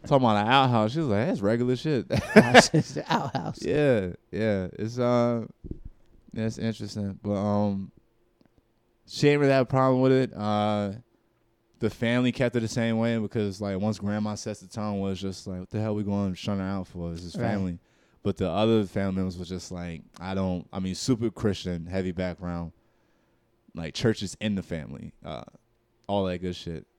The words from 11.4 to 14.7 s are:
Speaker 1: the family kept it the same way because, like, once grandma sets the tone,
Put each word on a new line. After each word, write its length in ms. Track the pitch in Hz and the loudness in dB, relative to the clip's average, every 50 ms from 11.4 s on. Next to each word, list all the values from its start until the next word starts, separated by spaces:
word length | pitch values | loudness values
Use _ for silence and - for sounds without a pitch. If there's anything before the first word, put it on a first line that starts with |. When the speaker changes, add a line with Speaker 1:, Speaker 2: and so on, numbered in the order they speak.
| _ _ _ _ _ _ _ _ | _ _ _ _ _ _ _ _
Speaker 1:
the 100 | 117 107 | -4 -4
family 420 | - - 120 117 120 123 127 127 | -2 0 0 2 2 2 2 2
kept 240 | 120 - 131 120 113 | 2 2 0 0 0
it 60 | 120 | 0
the 60 | 113 110 | -2 -2
same 280 | - 123 117 113 113 | -2 0 0 0 2
way 200 | 113 113 117 117 | 2 2 0 0
because, 420 | 113 107 98 - 117 104 101 95 95 | 0 -2 -2 -2 -2 -2 -2 -2 -4
like, 180 | 104 101 98 | -4 -4 -2
once 220 | 92 101 110 104 - | 0 0 -2 -2 -2
grandma 360 | 101 104 104 107 104 107 104 | -2 -2 -2 -2 -2 -4 -4
sets 260 | 101 - 113 104 - | -6 -8 -8 -10 -10
the 60 | 92 | -12
tone, 300 | 92 | -14